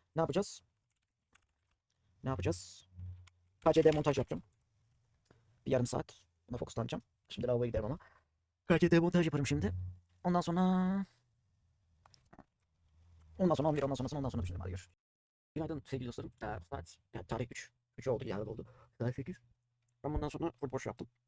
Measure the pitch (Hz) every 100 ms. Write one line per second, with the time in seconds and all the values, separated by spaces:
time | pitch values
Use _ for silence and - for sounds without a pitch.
0 | _ 160 160 160 - - _ _ _ _
1 | _ _ _ _ _ _ _ _ _ _
2 | _ _ 131 131 156 165 - - - -
3 | - - - _ _ _ 160 160 156 151
4 | 147 143 - - - _ _ _ _ _
5 | _ _ _ - _ _ - 131 123 135
6 | - - _ _ - 123 - - 117 -
7 | - _ - - 127 120 120 113 107 165
8 | - _ _ _ _ _ - 165 175 170
9 | 175 175 160 143 139 147 202 - - -
10 | - _ 180 175 170 175 185 185 185 196
11 | 190 _ _ _ _ _ _ _ _ _
12 | _ - _ - - _ _ _ _ _
13 | - - - - 185 151 156 151 139 135
14 | 131 147 131 113 87 87 92 - - _
15 | _ _ _ _ _ 160 156 151 - 135
16 | 123 - - - 107 110 - 135 - -
17 | _ - - 113 120 - - _ _ -
18 | 131 113 123 98 107 113 - - - -
19 | 117 127 135 - _ _ _ _ _ _
20 | 143 151 147 - 165 - 135 127 104 -
21 | - _